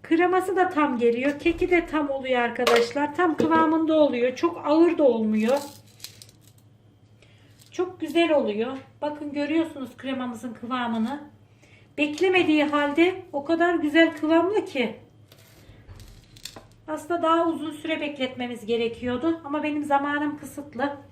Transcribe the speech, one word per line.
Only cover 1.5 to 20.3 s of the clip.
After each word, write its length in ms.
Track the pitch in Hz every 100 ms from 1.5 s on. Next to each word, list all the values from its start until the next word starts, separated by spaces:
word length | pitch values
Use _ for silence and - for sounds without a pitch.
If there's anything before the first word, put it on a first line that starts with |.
| 330 359
de 160 | 349 339
tam 240 | 302 285
oluyor 300 | 269 262 247
arkadaşlar. 760 | 240 240 240 233 233 285 294
Tam 220 | 294 359 302
kıvamında 580 | 320 320 320 320 320
oluyor. 420 | 311 285 240 247 254
Çok 300 | 339 - 294
ağır 320 | 311 339 -
da 40 |
olmuyor. 560 | 277 226 214 214 220 285 - - - - - - - _ - _ _ _ _ _ _ _ - _ _ _ -
Çok 300 | - 370 -
güzel 320 | 311 339 339
oluyor. 440 | 294 220 208 240 269 - _
Bakın 300 | 294 294 294
görüyorsunuz 640 | 285 285 330 320 277 254 -
kremamızın 580 | 262 254 247 233 247
kıvamını. 680 | 220 233 254 233 226 226 294 - - _ _ _ - _ -
Beklemediği 680 | 294 302 381 370 311 302
halde 580 | 294 294 285 285 349 370 -
o 120 | 320
kadar 300 | 302 330 349
güzel 420 | 339 302 320 330 320
kıvamlı 480 | 311 330 359 415
ki. 320 | - 269 220 - - _ _ - - - - - - - - - _ - - - - - -
Aslında 340 | 302 - 339
daha 240 | 320 330 339
uzun 240 | 311 311
süre 300 | 302 320 311
bekletmemiz 680 | 294 285 254 - 247 226 208
gerekiyordu. 720 | 233 226 226 247 247 330 330
Ama 180 | - 302
benim 220 | 302 294
zamanım 540 | 294 277 285 294 294